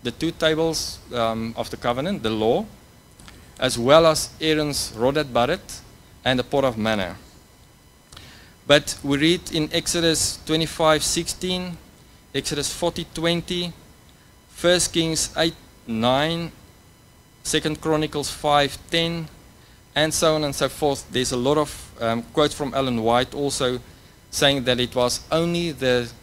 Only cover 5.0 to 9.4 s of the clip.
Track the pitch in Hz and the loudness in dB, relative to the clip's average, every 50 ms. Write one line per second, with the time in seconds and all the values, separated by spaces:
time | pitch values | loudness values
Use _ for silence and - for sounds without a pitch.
5 | 117 127 139 156 151 135 120 117 120 127 170 185 - - - - - - - - | 0 0 2 0 -2 0 0 0 2 2 0 -4 -6 -14 -16 -16 -16 -20 -20 -20
6 | - - - - - 123 131 127 123 - - 143 135 131 120 110 107 110 110 104 | -20 -20 -20 -6 -2 0 0 0 0 0 0 0 0 0 0 0 0 0 0 0
7 | 95 87 82 - - - - - - - - - - - - - _ - - - | -2 -4 -6 -12 -18 -20 -20 -20 -20 -20 -20 -20 -20 -20 -20 -20 _ -20 -20 -20
8 | _ _ - - - - - - - - - - - - 143 151 147 - - - | _ _ -20 -20 -20 -20 -20 -20 -20 -20 -20 -20 2 4 4 4 4 0 -10 -8
9 | - 143 139 139 147 160 175 175 | -2 -2 0 2 2 2 2 0